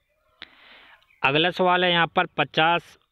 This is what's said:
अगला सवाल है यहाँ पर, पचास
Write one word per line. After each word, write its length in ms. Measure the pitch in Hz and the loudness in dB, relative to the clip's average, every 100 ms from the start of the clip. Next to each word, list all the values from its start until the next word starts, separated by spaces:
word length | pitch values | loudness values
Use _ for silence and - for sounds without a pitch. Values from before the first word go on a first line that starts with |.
| _ _ _ _ - _ - - - - _ _ | _ _ _ _ -20 _ -20 -20 -20 -20 _ _
अगला 280 | 135 147 175 | -2 0 -2
सवाल 340 | - 185 180 | 0 0 0
है 60 | 180 | 0
यहाँ 160 | 170 165 | 0 0
पर, 200 | - 175 | -2 -2
पचास 720 | - 143 - 160 170 - - _ | -4 -4 0 0 0 -4 -20 _